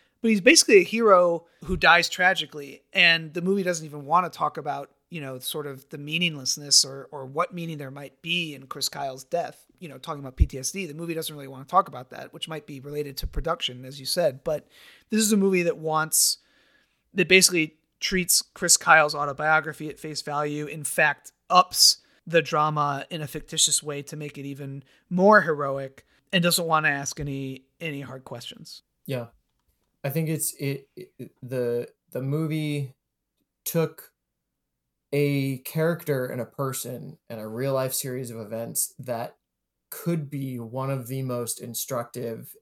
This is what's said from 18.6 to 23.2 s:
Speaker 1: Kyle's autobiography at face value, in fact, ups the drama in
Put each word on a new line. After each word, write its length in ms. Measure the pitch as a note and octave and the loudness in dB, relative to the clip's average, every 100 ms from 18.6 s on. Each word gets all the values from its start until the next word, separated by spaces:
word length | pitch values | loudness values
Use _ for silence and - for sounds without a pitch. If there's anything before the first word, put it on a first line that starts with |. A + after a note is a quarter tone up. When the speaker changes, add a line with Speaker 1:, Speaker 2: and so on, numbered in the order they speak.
| F3 - | 2 2
Speaker 1:
Kyle's 360 | F3 D#3+ D3+ | 8 6 6
autobiography 760 | D3 C#3+ C3+ D#3 D#3 D#3 D3 D3+ | 0 -6 -2 2 2 0 -8 -10
at 100 | - | -10
face 220 | D#3 D3 | -10 -10
value, 420 | - C#3+ D3+ D3 | -6 -4 -2 -4
in 200 | D3+ D#3+ | -6 -6
fact, 480 | C#3+ - D3+ C#3+ - _ - | -4 2 2 0 -10 _ 4
ups 480 | F3+ - - - - _ _ - | 4 6 6 4 4 _ _ 0
the 140 | E3 | 2
drama 640 | C#3+ D#3 D3+ D3+ D3 C#3 - | 2 2 2 2 0 -2 -6
in 100 | E3+ | -8